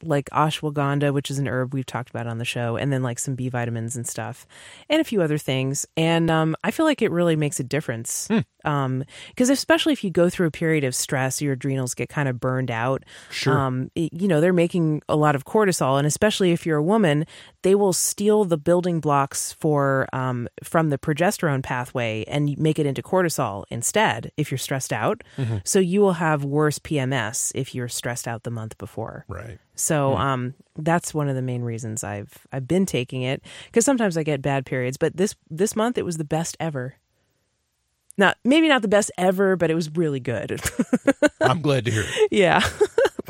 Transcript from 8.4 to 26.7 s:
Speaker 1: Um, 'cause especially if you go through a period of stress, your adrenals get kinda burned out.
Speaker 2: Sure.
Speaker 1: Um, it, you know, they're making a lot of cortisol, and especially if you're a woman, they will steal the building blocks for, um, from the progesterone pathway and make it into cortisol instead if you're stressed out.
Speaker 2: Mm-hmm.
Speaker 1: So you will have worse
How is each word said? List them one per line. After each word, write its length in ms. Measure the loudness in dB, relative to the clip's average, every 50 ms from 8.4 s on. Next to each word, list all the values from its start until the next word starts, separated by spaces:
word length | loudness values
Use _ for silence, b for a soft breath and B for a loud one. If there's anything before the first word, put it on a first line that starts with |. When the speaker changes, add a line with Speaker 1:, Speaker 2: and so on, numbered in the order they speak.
| 0 _ _ _ -4
Speaker 1:
Um, 400 | -2 0 0 0 0 -2 -4 -6 B B B B B B
'cause 120 | 2 4 4
especially 420 | 4 2 4 2 2 2 4 2 0
if 100 | 0 -2
you 60 | -2
go 180 | 2 4 4 4
through 180 | 2 0 0
a 40 | -2
period 320 | 0 -2 0 0 0 2 0
of 120 | -2 -2
stress, 440 | -4 -4 -2 -2 -2 0 -2 -2 -2
your 120 | -2 -2 -2
adrenals 400 | -2 -2 -4 -2 -2 -4 -4 -4
get 160 | -6 -8 -6
kinda 240 | -4 -2 -2 -2 -2
burned 380 | -2 -2 -2 -2 -2 -2 -2
out. 320 | -2 -2 -2 -2 -2 -2 -6 B B B B B
Speaker 2:
Sure. 260 | B -2 0 2 2
Speaker 1:
Um, 360 | 2 2 0 -2 -2 -4 -4 -4
it, 180 | -4 -4 -4 -4
you 140 | -2 0
know, 140 | 2 4 4
they're 120 | 4 4 4
making 500 | 4 4 2 2 2 2 2 0 -2 -2
a 80 | 0 2
lot 200 | 2 4 4 2
of 100 | 0 -2
cortisol, 520 | 0 2 2 2 2 2 2 2 2 2 2
and 80 | 2
especially 440 | 2 0 2 2 2 2 2 2 2
if 140 | 2 2 0
you're 120 | 0 0 2
a 40 | 2
woman, 420 | 2 4 4 4 4 2 2 0 B B B B B B B
they 140 | 2 4 4
will 180 | 4 4 2 2
steal 500 | 0 -2 -2 -2 0 2 4 4 4 4
the 120 | 2 0
building 420 | 0 2 2 2 4 2 0 0 0
blocks 500 | 2 2 2 2 2 0 -2 -6 -8 -8 -6
for, 540 | -2 0 2 2 2 2 2 2 2 0 0 -2
um, 340 | -4 -2 -2 -2 -4 -6 -8 -10 -14 -8
from 260 | -2 0 2 2 2
the 80 | 0
progesterone 640 | -2 -2 -2 0 2 2 0 0 0 0 0 0 -2
pathway 640 | -2 -4 -4 -6 -6 -4 -4 -4 -2 -2 -2 -4 -6
and 300 | -4 -2 -2 0 0 0
make 220 | 0 0 0 0 0
it 80 | 0
into 160 | -2 -2 -4 -4
cortisol 600 | -2 0 0 2 0 0 -2 -4 -4 -4 -8 -10 -8
instead 600 | -8 -6 -4 -2 0 2 2 2 0 -2 -6 -10 -6
if 120 | -6 -4 -4
you're 80 | -4
stressed 340 | -6 -4 -4 -4 -4 -4 -4 -4
out. 300 | -2 0 -2 -2 -2 -8 B B
Speaker 2:
Mm-hmm. 200 | B -4 -2 -2 -4 -2
Speaker 1:
So 140 | 0 2 2
you 220 | 2 4 4 4
will 120 | 4 4 2
have 300 | 2 2 0 0 0 0
worse 340 | 0 0 2 2 2